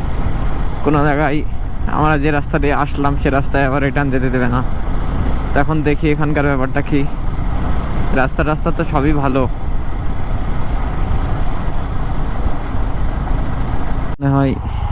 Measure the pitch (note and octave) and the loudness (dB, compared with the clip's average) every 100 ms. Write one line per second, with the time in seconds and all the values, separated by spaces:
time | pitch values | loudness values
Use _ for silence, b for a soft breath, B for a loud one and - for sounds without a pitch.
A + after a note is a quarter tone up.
0 | - - - - - - - - D3+ D3 | -2 0 0 0 0 0 0 0 0 2
1 | D3 C#3+ D3 D3+ - - - - - - | 2 2 0 0 -2 -2 -4 -2 -2 0
2 | D3+ D3+ D3 D3 C#3+ D#3+ C#3+ C3+ C#3+ C#3+ | 2 2 2 0 0 0 0 0 -2 0
3 | C#3+ C#3+ D3 C3+ C3 C#3 C#3 C#3+ C3+ C3+ | 0 0 0 0 0 0 0 0 0 0
4 | C#3 B2+ C3 B2+ B2 B2 B2 - - - | 0 0 0 0 0 0 0 0 0 0
5 | - - - - - C#3 D3 D#3 D3 D3 | 0 0 0 0 0 2 2 2 0 2
6 | D3+ D3 D3 D3+ C#3+ C#3 B2+ C#3+ - C#3+ | 0 0 0 0 0 0 0 0 0 0
7 | C#3 - - - - - - - - - | 0 0 -2 -2 -2 -2 0 0 0 0
8 | - C3 C3 - D3+ D3+ E3 E3+ D#3+ D3 | 2 2 2 0 0 0 0 0 0 0
9 | C#3+ D3 C3+ C3 B2+ - - - - - | 2 2 2 0 0 -2 -2 -2 0 -2
10 | - - - - - - - - - - | -2 -2 -2 -2 0 0 0 0 -2 -2
11 | - - - - - - - - - - | 0 0 0 0 0 0 0 0 -2 -2
12 | - - - - - - - - - - | 0 0 0 0 0 0 0 -2 0 0
13 | - - - - - - - - - - | 0 -2 -2 0 0 0 0 0 2 0
14 | - - C#3 C#3 C3+ - - - - | 0 0 2 2 2 0 -4 -4 -2